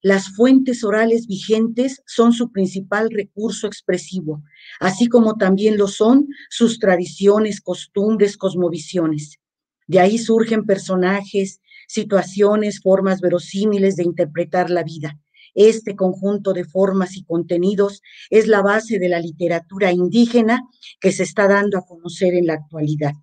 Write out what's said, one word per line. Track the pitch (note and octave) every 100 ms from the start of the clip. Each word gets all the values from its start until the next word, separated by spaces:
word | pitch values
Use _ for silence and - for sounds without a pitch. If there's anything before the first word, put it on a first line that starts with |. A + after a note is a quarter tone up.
las | F#3+ G3 F#3+
fuentes | - A#3+ C4+ C4 A#3+
orales | A3 G#3+ A3+ A#3 A#3
vigentes | F#3+ - A3 A3+ A3+ C4 C4+ _
son | - A#3
su | A#3 A#3+
principal | F#3+ F#3+ F#3+ F#3+ G3+ A3+
recurso | A3 G3+ - A3 G3 G#3+
expresivo, | G3+ - F3+ - F#3 D#3 D3+ - _ - -
así | F#3 F#3+ A#3+
como | B3 A3 A3
también | F#3+ F#3+ G#3+ G#3+
lo | G3+
son | - G#3+ C4+ D4 - -
sus | - A#3 -
tradiciones, | G3+ F3+ F3 - G3 G#3 G#3+ G3+
costumbres, | - F3+ - - G#3 A3 G3+ G3+
cosmovisiones. | F#3+ E3+ F3 D#3+ - F3+ D#3+ D3+ D3 - _ _ _ _ _
De | F3+
ahí | F3+ A3+
surgen | A3+ A3+ A3 A3 G#3+
personajes, | G3 - F#3 F3+ G3+ G3 G3+ G3 - _ - _
situaciones, | - G#3+ G3 F#3 F#3+ G3+ G#3+ G#3 G3+
formas | F#3+ F#3+ F#3+ F#3
verosímiles | F3+ F3 E3+ G3 G#3+ G3+ G3 F3+
de |
interpretar | F3 E3+ E3 D#3+ E3+ F3+ E3+
la | F3
vida. | D#3+ E3 D3 - _ _ -
Este | - G#3 A3 A3 G3
conjunto | F#3+ F#3 G3 G3+ G3
de | F3+
formas | E3 F#3 F#3+ F#3+ F3+ -
y |
contenidos | - E3+ E3+ F3 F3+ G3+ G3+ G3+ _ - -
es | G#3 G#3+
la | G#3
base | G3 G#3+ A3 G#3+
de | F3+
la | F3
literatura | E3+ D3+ F3 E3+ E3+ G3 G3
indígena | F3+ F3+ G3+ A#3 A#3+ A3 B3 - _ - -
que | F#3+
se | F#3+
está | F#3 - G3
dando | G3+ G#3 G3
a |
conocer | - E3+ E3+ E3+ F#3
en | F3+ F3
la |
actualidad. | D#3 D3+ D#3+ D3+ D3+ D3 D3